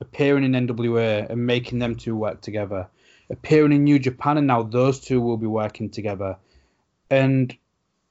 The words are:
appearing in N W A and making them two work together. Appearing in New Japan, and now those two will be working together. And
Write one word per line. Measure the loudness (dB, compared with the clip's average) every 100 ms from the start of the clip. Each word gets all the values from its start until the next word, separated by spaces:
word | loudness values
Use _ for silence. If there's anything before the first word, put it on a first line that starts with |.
appearing | -12 -2 2 2
in | 2
N | 0 0
W | -2 -2 0
A | 0 -2 -4
and | -4 0
making | -2 -2 -4
them | -4 -6
two | -6 -4
work | -4 -8
together. | -8 -8 -6 -8 -10 _ _ _ -16
Appearing | -10 2 4 6
in | 4
New | 6 4
Japan, | 2 -2 -2 0
and | 2
now | 0
those | 0 0 0 0
two | -2 0
will | 0 -2
be | -2
working | -2 -4 -6 -10
together. | -6 -8 -6 -6 -8 _ _ _ _ _ _ 0
And | 2 2 2 0 -6 _ _ _ _ _